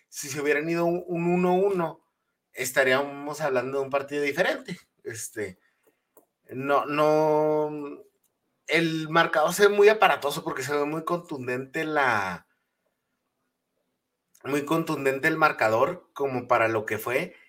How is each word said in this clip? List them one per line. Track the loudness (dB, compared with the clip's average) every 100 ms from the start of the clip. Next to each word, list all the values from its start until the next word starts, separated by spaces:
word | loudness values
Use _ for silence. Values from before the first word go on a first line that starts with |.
| _
si | -12 -10
se | -4
hubieran | 0 0 0
ido | 0 0
un, | -2 -4
un | -2 0
uno | 2 2 4
uno, | 2 0 -4 -6 _ _ _ _ _
estaríamos | -8 -2 2 2 2 0 -6 -8 -4
hablando | -2 -2 -2 -4
de | -2
un |
partido | -4 -4 -4
diferente. | -2 0 -2 -2 -8 -14 _ _
Este, | -14 -12 -12 -10 -10 -12 _ _ _ _ _ _ _ _ -16
no, | -8 -2 0 0
no, | 0 2 4 4 2 2 0 -2 -6 -10 -14 -20 _ _ _ _ _ -2
el | 0 0 -2 0
marcador | 0 2 2 0
se | 4 4
ve | 8
muy | 6
aparatoso | 8 4 2 -2 -4
porque | -6 -6
se | -2 -2
ve | 0
muy | -2 -2
contundente | -4 -4 -8 -4 -6 -4 -6 -2
la, | 0 2 2 -2 -8 _ _ _ _ _ _ _ _ _ _ _ _ _ _ _ _ _ _ _ _
muy | -4 -4 0
contundente | -2 -2 -2 0 2 0
el | 2
marcador | 2 2 2 2 0 -2 -12
como | -6 -4 -2 0
para | 2 2
lo | 0 -4
que | -6
fue. | -4 -4 -4 -12